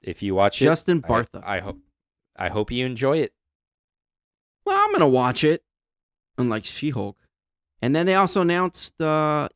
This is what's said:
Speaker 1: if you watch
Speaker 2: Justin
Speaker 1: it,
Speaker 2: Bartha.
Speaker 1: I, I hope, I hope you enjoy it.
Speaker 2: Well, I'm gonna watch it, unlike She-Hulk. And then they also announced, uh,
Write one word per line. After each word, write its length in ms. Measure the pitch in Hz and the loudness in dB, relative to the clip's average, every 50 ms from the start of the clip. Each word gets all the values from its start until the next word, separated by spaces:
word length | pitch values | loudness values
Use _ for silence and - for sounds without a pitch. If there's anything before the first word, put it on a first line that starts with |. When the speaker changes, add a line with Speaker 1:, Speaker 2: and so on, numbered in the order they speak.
| - | -12
Speaker 1:
if 200 | 95 87 - 101 | -12 -10 -6 -4
you 120 | 98 92 | -2 2
watch 240 | 95 98 101 - - | 4 4 2 4 4
Speaker 2:
Justin 400 | 131 147 165 160 - 185 175 160 | 4 4 4 2 2 0 0 0
Speaker 1:
it, 60 | 131 | 0
Speaker 2:
Bartha. 380 | - 117 113 120 - - 95 87 | 0 0 0 0 -4 -8 -12 -8
Speaker 1:
I, 120 | 92 101 | -6 -6
I 40 | 92 | -6
hope, 180 | 90 101 95 - - _ _ _ _ _ _ _ _ _ _ | -6 -8 -12 -14 -18 _ _ _ _ _ _ _ _ _ _
I 120 | - 92 87 | -6 -6 -4
hope 220 | 101 107 107 - | -2 -2 -4 -2
you 160 | 120 123 127 | -4 -4 -4
enjoy 320 | 127 127 110 135 135 147 160 | -4 -4 -2 0 0 2 0
it. 140 | 139 - - _ _ _ _ _ _ _ _ _ _ _ _ _ _ _ _ _ _ _ _ _ _ _ _ _ _ | 0 -2 -6 _ _ _ _ _ _ _ _ _ _ _ _ _ _ _ _ _ _ _ _ _ _ _ _ _ _
Speaker 2:
Well, 120 | 403 381 392 415 | -2 0 2 2
I'm 80 | 427 403 | 2 4
gonna 160 | 277 160 139 | 4 4 4
watch 360 | 127 127 123 123 123 - 156 | 4 4 2 2 0 0 2
it, 180 | 151 165 - - _ _ _ _ _ _ _ _ _ _ _ _ _ _ | 2 0 0 -4 _ _ _ _ _ _ _ _ _ _ _ _ _ _
unlike 280 | - 123 120 110 110 - | -4 -2 -2 -2 -4 -6
She-Hulk. 520 | - - - - 151 131 110 101 101 104 - _ _ _ _ _ _ _ _ _ _ _ _ | -8 -10 -6 -6 -4 -4 -4 -6 -6 -8 -12 _ _ _ _ _ _ _ _ _ _ _ _
And 140 | - 123 143 | -2 0 0
then 100 | 160 170 | 2 2
they 80 | 190 190 | 2 2
also 260 | 190 196 175 - 202 180 | 2 2 2 2 2 2
announced, 580 | 170 175 180 185 175 - - - - - - | 2 2 0 0 -2 -4 -6 -10 -10 -8 -4
uh, 480 | 160 156 156 156 156 151 151 147 143 - - | -2 0 0 0 0 0 0 -2 -4 -4 -4